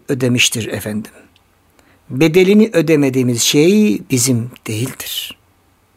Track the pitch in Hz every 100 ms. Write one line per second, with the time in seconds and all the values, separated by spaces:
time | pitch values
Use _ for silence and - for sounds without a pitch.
0 | - 135 127 120 - 120 104 - 107 107
1 | 110 - - _ _ _ _ _ _ _
2 | - 127 160 165 185 208 214 170 156 156
3 | 139 131 123 117 - 147 160 208 214 190
4 | - 131 123 120 123 - - 110 127 -
5 | - - - - _ _ _ _ _